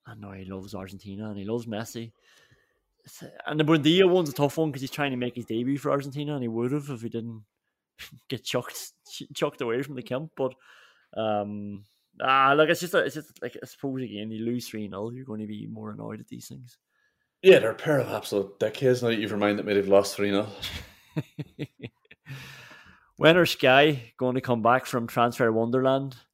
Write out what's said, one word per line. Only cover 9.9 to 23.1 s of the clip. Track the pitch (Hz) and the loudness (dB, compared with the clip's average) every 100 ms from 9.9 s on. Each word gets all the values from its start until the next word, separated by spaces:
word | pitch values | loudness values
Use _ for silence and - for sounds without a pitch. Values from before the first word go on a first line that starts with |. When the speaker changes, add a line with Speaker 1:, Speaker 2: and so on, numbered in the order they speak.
| 135 | -10
Speaker 1:
the | |
camp. | 117 127 160 - | -8 -8 -8 -6
But, | 135 127 _ - _ _ _ - | -6 -6 _ -20 _ _ _ -6
um, | 110 104 101 104 104 101 104 _ _ _ | -2 -2 -4 -8 -10 -14 -18 _ _ _
ah, | 131 135 135 | 2 4 6
look, | 143 156 | 6 4
it's | 165 | 2
just, | 175 190 | 0 0
a, | 139 | 0
it's | 151 | -6
just, | 147 - | -16 -12
like, | 123 - | -12 -10
I | 127 | -18
suppose, | - 139 131 | -10 -8 -6
again, | 123 101 107 | -8 -8 -10
you | 110 | -6
lose | 113 123 117 | -4 -6 -6
three | 110 104 | -10 -8
nil, | 92 110 | -8 -8
you're | 123 | -10
gonna | 131 107 107 | -12 -10 -10
be | 107 107 | -10 -12
more | 110 107 | -12 -12
annoyed | 107 107 110 | -12 -12 -14
at | 117 | -14
these | 123 - | -18 -18
things. | 135 123 _ _ _ _ _ _ _ | -18 -20 _ _ _ _ _ _ _
Speaker 2:
Yeah, | 185 170 | 8 8
they're | 117 | 8
a | 107 | -4
pair | - 147 | 0 0
of | 107 | 0
absolute | 107 - 104 95 - | -6 -4 -4 -4 -4
dickheads | 110 - 131 123 | -4 0 2 2
now | 120 | 0
that | 113 | -2
you've | 107 | -2
reminded | 104 104 101 | 0 0 0
me | 104 101 | 0 0
they've | 98 | 6
lost | 98 101 - | 4 4 -2
three | 101 | 0
nil. | 101 107 - - - - _ _ - | 0 -2 -8 -12 -12 -16 _ _ -10
Speaker 1:
<laughs> | - - 143 _ 147 _ 135 _ _ _ _ 135 - - - - - _ _ | -8 -14 -16 _ -14 _ -18 _ _ _ _ -18 -18 -20 -20 -20 -20 _ _